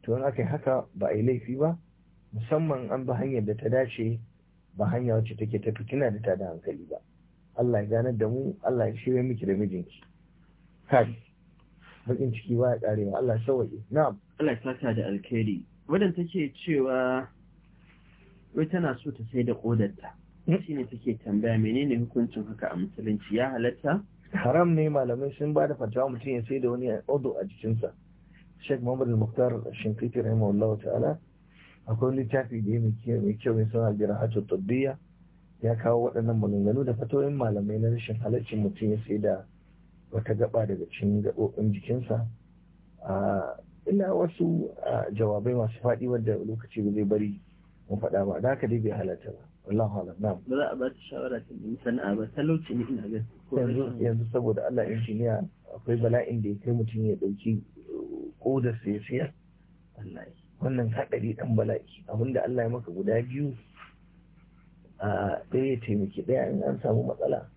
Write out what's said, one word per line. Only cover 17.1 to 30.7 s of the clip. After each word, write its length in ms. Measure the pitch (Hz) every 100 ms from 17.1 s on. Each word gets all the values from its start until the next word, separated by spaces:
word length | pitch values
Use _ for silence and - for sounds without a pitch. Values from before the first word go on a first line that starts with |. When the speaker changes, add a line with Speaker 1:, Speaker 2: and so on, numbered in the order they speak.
| 127 - - - - - - - - - - - - -
Speaker 2:
wai 120 | - 156
tana 280 | 180 156 123
so 80 | 147
ta 120 | 117 113
sai 100 | 127
da 100 | 120
ƙodarta. 580 | 113 117 113 101 - - - - - -
Speaker 1:
Hmm? 120 | 175
Speaker 2:
Shi 120 | -
ne 100 | 147 117
take 320 | 120 131 110
tambaya 340 | 113 104 113 113
menene 380 | 107 123 143 120
hukuncin 460 | 117 120 117 110 104
haka 220 | 110 117
a 40 | 90
musulunci, 540 | 98 - 110 104 -
ya 160 | 107 131
halatta? 520 | 123 123 123 143 190 - - -
Speaker 1:
Haram 420 | 196 123 151 175
ne, 140 | 160 156
malamai 440 | 147 123 120 139 139
sun 160 | 151
ba 140 | 151 151
da 60 |
fatawa 360 | 131 110 120 135
mutum 220 | 123 135
ya 80 | 123 110
sai 100 | 135
da 120 | 123
wani 180 | 123 127 110 -
odo 300 | 139 127 -
a 60 |
jikinsa. 480 | 98 - 110 113 87 - - - - - - -
Sheikh 220 | - 135
Muhammad 280 | 120 131 120
Al-Mukhtar 440 | 110 110 113 123 120 113
Shinkiti 480 | - 113 110 117 123
rahimahullahu 600 | 110 110 104 101 110